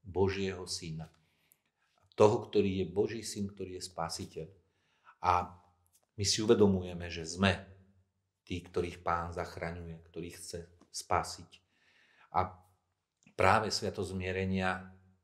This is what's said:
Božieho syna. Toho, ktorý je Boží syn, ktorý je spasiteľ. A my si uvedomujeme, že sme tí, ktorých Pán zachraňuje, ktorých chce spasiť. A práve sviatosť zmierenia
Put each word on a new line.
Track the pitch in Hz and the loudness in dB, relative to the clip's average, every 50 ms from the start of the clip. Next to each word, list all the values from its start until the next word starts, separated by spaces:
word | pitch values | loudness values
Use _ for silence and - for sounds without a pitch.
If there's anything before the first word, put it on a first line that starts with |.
| _ | _
Božieho | 98 82 87 98 95 95 98 98 95 95 90 90 | -4 0 2 2 2 2 -2 -2 -4 -4 -6 -8
syna. | 87 - - 90 82 78 80 160 - _ _ _ _ _ _ _ _ _ _ _ _ _ _ _ _ _ _ _ _ _ | -8 -8 -8 -8 -8 -8 -10 -10 -14 _ _ _ _ _ _ _ _ _ _ _ _ _ _ _ _ _ _ _ _ _
Toho, | - 110 - 131 113 - - | 8 8 8 8 4 -4 0
ktorý | - 104 101 98 92 95 92 | 2 2 2 2 0 0 -2
je | 82 | -2
Boží | 85 98 110 110 110 113 101 | 0 -2 -2 -2 -2 -8 -8
syn, | - - 107 101 | -8 -6 -6 -6
ktorý | 98 - - 95 92 92 90 | -8 -8 -12 -12 -12 -10 -12
je | - | -12
spasiteľ. | - - 82 82 82 - - 95 80 - 80 80 - - _ _ _ _ _ _ _ _ _ _ - - _ 85 | -12 -8 -8 -6 -6 -6 -10 -10 -12 -10 -12 -12 -12 -16 _ _ _ _ _ _ _ _ _ _ -20 -16 _ 2
A | 90 90 90 90 - - - _ _ _ _ _ _ _ _ _ _ _ | 2 2 2 2 -2 -12 -20 _ _ _ _ _ _ _ _ _ _ _
my | - 101 | -2 0
si | - - - 110 | 0 0 2 6
uvedomujeme, | 107 117 101 104 98 95 92 90 90 87 85 85 | 6 8 8 8 6 6 2 -2 -6 -8 -8 -8
že | 85 82 82 80 | -8 -8 -8 -8
sme | 80 82 90 98 95 90 - - - - - - _ _ _ _ _ _ _ _ _ _ _ _ | -8 0 4 4 4 4 2 -6 -18 -20 -20 -20 _ _ _ _ _ _ _ _ _ _ _ _
tí, | - 92 87 | -8 -8 -8
ktorých | - - - 90 87 85 82 - | -8 -6 -4 -4 -4 -4 -8 -6
Pán | - 85 85 87 85 87 | -4 -2 -2 -2 -2 -6
zachraňuje, | 87 87 85 - - - 87 82 87 87 85 82 82 82 - - | -6 -6 -8 -8 -8 -8 -8 -6 -6 -8 -10 -12 -14 -16 -18 -14
ktorých | - 85 85 85 - | -12 -12 -10 -10 -12
chce | - - - - 85 85 - _ _ - _ | -16 -14 -12 -12 -12 -14 -16 _ _ -20 _
spasiť. | - - - _ 92 85 85 - - - 90 _ - - _ _ _ _ _ _ _ _ _ _ _ _ - _ - | -12 -12 -2 _ 0 0 0 -2 -10 -14 -16 _ -20 -20 _ _ _ _ _ _ _ _ _ _ _ _ -20 _ 0
A | 90 92 - - - _ _ _ _ _ _ _ _ _ _ _ _ _ - _ | 0 0 0 -6 -16 _ _ _ _ _ _ _ _ _ _ _ _ _ -20 _
práve | - 95 92 104 110 110 98 | 4 6 6 6 6 4 0
sviatosť | - - 110 95 - - 95 87 | -4 -4 -4 -4 -4 -4 -6 -4
zmierenia | 95 92 90 92 92 95 95 95 95 95 92 92 92 92 - - - - _ _ _ _ | -4 -6 -4 -4 -2 -2 -2 0 0 0 0 0 -2 -2 -8 -16 -20 -20 _ _ _ _